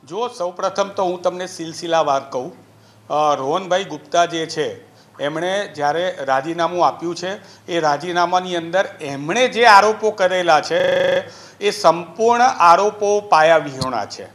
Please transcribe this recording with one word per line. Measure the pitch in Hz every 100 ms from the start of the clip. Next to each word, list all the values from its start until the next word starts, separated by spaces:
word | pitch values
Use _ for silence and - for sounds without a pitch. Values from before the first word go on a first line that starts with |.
| 131
જો | 180 240
સૌપ્રથમ | 233 175 180 190 190 196
તો | 190
હું | 185 180
તમને | 180 180 180
સિલસિલાવાર | - 165 160 175 165 147 139 135
કહું, | 131 135 - - _ _ _ _
અ, | 147 151 139
રોહનભાઈ | 135 170 190 180
ગુપ્તા | 190 147 - 175 170
જે | 165 156
છે, | - 135 98 - _ _ -
એમણે | 143 160 175 196 202 147
જ્યારે | 147 160 180 -
રાજીનામું | 135 131 147 165 165 175 151
આપ્યું | 127 170 170
છે, | 180 208 - - -
એ | 170
રાજીનામાની | 156 143 170 175 175 180 185 175
અંદર | 165 180 202 -
એમણે | 151 139 147 208 254
જે | 196 233
આરોપો | 202 208 214 214
કરેલા | 208 185 185 175 151
છે, | - 165 180 - - - - - - -
એ | 202
સંપૂર્ણ | 202 175 170 175 - 226 240
આરોપો | 247 - 175 175 208 208 202 208
પાયાવિહોણા | 208 160 156 160 147 135 131 117 -
છે. | - 92